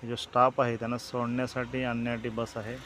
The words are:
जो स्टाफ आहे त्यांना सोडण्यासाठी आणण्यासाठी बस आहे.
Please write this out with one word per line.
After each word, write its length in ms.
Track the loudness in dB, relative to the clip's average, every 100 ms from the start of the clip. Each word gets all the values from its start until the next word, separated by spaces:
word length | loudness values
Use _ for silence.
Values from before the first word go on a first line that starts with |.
जो 140 | -4 -6
स्टाफ 440 | 0 6 6 6
आहे 160 | 2 2
त्यांना 220 | -2 -4
सोडण्यासाठी 840 | -4 -2 0 0 -2 -2 -4 -2
आणण्यासाठी 440 | -2 0 0 -2 -2
बस 280 | -2 -4 -4
आहे. 200 | -8 -10